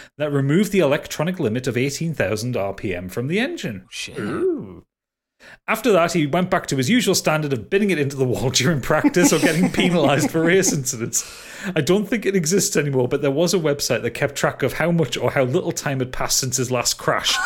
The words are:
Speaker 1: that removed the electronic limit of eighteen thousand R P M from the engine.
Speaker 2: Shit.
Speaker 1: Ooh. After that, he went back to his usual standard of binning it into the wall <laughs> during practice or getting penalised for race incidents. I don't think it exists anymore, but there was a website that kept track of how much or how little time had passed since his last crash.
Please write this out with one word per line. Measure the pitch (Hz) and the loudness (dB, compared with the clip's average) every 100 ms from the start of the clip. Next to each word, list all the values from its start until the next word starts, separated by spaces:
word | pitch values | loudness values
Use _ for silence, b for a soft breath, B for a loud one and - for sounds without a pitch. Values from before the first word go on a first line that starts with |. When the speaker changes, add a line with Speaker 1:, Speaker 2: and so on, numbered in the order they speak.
| B - | B -6
Speaker 1:
that | 147 | -2
removed | 143 139 165 214 | 0 2 2 2
the | 196 | 2
electronic | 147 147 - - 165 185 | 4 2 -2 -4 -4 -2
limit | 123 120 127 | -2 0 -2
of | 117 | 0
eighteen | 139 - 165 | -2 -2 -4
thousand | 139 95 107 123 117 | -2 -2 -2 -2 -2
R | 98 | -4
P | 95 107 | -4 -6
M | 87 92 | -6 -6
from | - 123 | -6 -2
the | 196 | -2
engine. | 277 339 - 95 - | -2 -4 -8 -10 -12
Speaker 2:
Shit. | - - - | -12 -10 -8
Speaker 1:
Ooh. | - - 370 294 104 87 - _ _ _ _ _ B B - | -6 -2 -2 -2 -8 -16 -20 _ _ _ _ _ B B -6
After | 220 254 | -2 4
that, | 185 170 | 4 4
he | 180 | 2
went | 147 165 185 | 2 0 0
back | 180 - | -2 0
to | 139 | 0
his | 127 | 2
usual | 240 196 - | 2 2 2
standard | 170 156 147 | 2 0 0
of | 127 95 | -4 0
binning | 196 208 | 0 2
it | 156 | 2
into | 135 131 | 0 0
the | |
wall | 127 92 127 | 0 0 0
<laughs> | |
during | - 139 127 | 0 2 0
practice | - 151 285 180 285 | 2 2 4 4 4
or | 160 | 4
getting | 170 156 185 | 2 2 2
penalised | - 180 170 139 139 135 | 2 2 4 4 4 2
for | 160 | 2
race | 165 190 - | 4 4 2
incidents. | 143 127 117 117 - - B B B 202 | 0 -4 -4 -4 -4 -6 B B B -4
I | 160 | 0
don't | 143 196 208 | 2 2 2
think | 233 | -2
it | 190 196 | 0 0
exists | 151 196 - 165 | 2 0 2 0
anymore, | 147 131 120 | 0 0 0
but | 143 | 0
there | 143 | 0
was | 139 175 | 2 2
a | 190 | 2
website | 151 143 - 117 | 0 -2 -2 -2
that | 117 | -2
kept | - 139 - | -4 -4 0
track | 156 - | -2 0
of | 131 | -2
how | - 165 | 0 0
much | 170 156 - | 2 0 0
or | 117 | 0
how | 143 | 2
little | 127 165 180 | 2 0 -2
time | 160 151 135 | -4 -4 -4
had | 127 | -4
passed | - 127 - | -4 -2 -2
since | 131 - | -2 -2
his | 123 | -2
last | 123 117 - | 0 -2 -2
crash. | - 110 - - | 0 0 0 -2